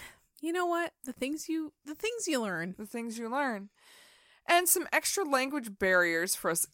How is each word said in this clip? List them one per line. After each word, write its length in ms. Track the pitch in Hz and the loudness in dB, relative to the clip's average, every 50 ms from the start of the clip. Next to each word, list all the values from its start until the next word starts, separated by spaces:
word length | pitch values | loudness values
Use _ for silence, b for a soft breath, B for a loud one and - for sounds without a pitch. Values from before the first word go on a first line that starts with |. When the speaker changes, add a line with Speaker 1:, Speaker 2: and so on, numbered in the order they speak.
| B B B B B B _ _ | B B B B B B _ _
Speaker 1:
you 100 | 294 320 339 | -6 -4 -2
know 120 | 359 359 349 | 0 0 0
what? 260 | 339 339 339 - - _ - | 0 0 -2 -4 -6 _ -12
The 80 | 262 240 | -12 -8
things 340 | - 254 269 302 311 - - | -4 -4 -4 -4 -4 -4 -4
you, 240 | 320 320 311 302 - _ - | -2 -2 -4 -6 -8 _ -14
the 100 | 285 302 | -14 -10
things 320 | - - 440 480 466 415 349 | -6 -4 -4 -4 -4 -2 0
you 140 | 294 247 | 0 0
learn. 340 | 226 202 180 160 165 185 190 - | 0 -2 -2 -4 -4 -6 -8 -10
Speaker 2:
The 80 | 214 | -10
things 320 | 208 - 233 233 233 220 233 | -10 -8 -8 -8 -8 -8 -8
you 100 | 233 226 | -6 -4
learn. 400 | 247 277 294 262 220 202 196 208 _ b b b b b b b b b b b b b b b | -2 -2 -2 -2 -2 -6 -8 -12 _ b b b b b b b b b b b b b b b
And 220 | 339 349 370 349 | 4 4 6 4
some 180 | - 370 311 - - | 2 2 2 2 0
extra 300 | 311 - - - 403 381 | 0 2 2 0 0 0
language 540 | 294 277 262 262 269 285 294 233 226 196 - | 2 2 2 2 0 -2 -4 -4 -6 -4 0
barriers 560 | 196 190 185 180 175 170 165 165 170 190 - | 2 4 6 6 6 6 4 2 0 0 0
for 160 | - - 175 | 0 0 0
us 160 | 165 170 - - | 0 0 0 -2